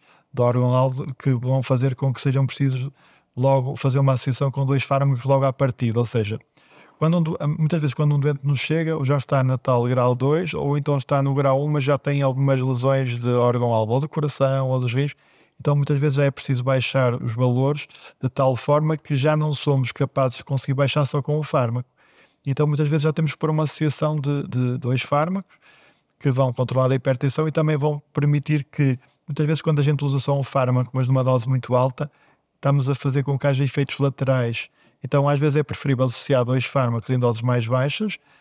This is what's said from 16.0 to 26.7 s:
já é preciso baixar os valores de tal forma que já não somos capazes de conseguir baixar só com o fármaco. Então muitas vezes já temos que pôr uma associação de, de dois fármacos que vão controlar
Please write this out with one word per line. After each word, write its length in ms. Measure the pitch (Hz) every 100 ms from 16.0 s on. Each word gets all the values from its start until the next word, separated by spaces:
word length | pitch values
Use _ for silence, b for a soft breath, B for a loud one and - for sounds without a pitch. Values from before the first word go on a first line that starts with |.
| 151 139
já 80 |
é 80 | 139
preciso 320 | - - 127
baixar 500 | 127 131 - 135 127 123
os 120 | 123 113
valores 520 | 127 123 135 151 - B B -
de 60 | 127
tal 260 | - 131 120
forma 400 | - 151 156 156
que 220 | - 139
já 180 | 147 151
não 180 | 151
somos 380 | 139 147 139 123
capazes 460 | - 139 143 131 -
de 80 | -
conseguir 300 | 135 - 131
baixar 280 | 139 151 139
só 160 | 131
com 160 | 123 151
o 60 |
fármaco. 460 | 147 147 120 123 - _ b b b b
Então 220 | 139 131 151
muitas 220 | 147 147
vezes 160 | 156
já 100 | 156
temos 200 | 151 156
que 40 | -
pôr 140 | 156
uma 120 | 156
associação 560 | 151 - 156 - 156 156
de, 280 | 143 143 -
de 300 | 127 123 123
dois 220 | 120 127
fármacos 520 | - 147 165 196 - _ b b b b _ _
que 120 | 143
vão 200 | 127 131
controlar 400 | 120 123